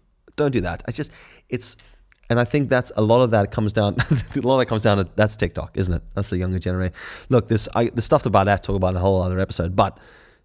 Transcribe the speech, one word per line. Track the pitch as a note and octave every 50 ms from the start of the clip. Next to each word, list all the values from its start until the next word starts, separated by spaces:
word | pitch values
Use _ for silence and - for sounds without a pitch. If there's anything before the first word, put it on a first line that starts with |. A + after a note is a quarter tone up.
| _ _ _ _ _ _ _
Don't | - D3+ C#3+
do | B2+ A#2
that." | F2+ F2 E2+ - - -
It's | A2 -
just, | D3 - - - - - - - _ _
it's, | - B2 - - - - - - - _ _ _ _ _ _ -
and | A#2 A#2
I | A#2+
think | A#2 - D3 C#3 -
that's, | C3+ B2+ B2 - -
a | -
lot | G#2+ G#2+ A#2 B2
of | B2+ A#2+
that | A2 G#2+ G2+ G2
comes | - - G#2+ G#2 G2+
down, | - G#2 G2+ G2+ -
<laughs> | - - D#3+ B2+ G#2+ - -
a | C#3+
lot | - B2 C3
of | C3
that | B2+ -
comes | A#2 A2 G2+
down | A2+ G2+ G2+
to, | F#2+ E2+ -
that's | - G#2+ G#2+ -
TikTok, | - - E2+ - - D#2 - - -
isn't | F#2+ F#2 F2
it? | D#2+ - - -
That's | - G2+ -
the | - F2+
younger | F2+ F2+ F#2 F#2
generation. | F2 F#2 F2+ F#2 F#2 F2+ - - - - - - - -
Look, | C3 A#2+ A2 A2+
this, | A2+ G#2+ - - -
I, | A2 A#2+ A#2
the | - A#2
stuff | A2 - E3 C#3+ -
about | B2+ G2 G2+ G2
that, | G2+ G2+ F#2 -
talk | - G2
about | G2 F#2 F#2
in | F#2
a | F2+
whole | F2+ G2 G2 F#2
other | F2+ F#2 F#2 F#2
episode. | F#2+ - - - E2+ F2 F#2
But | G2+ G#2+ F#2+ - - - - - - - _ _ _ _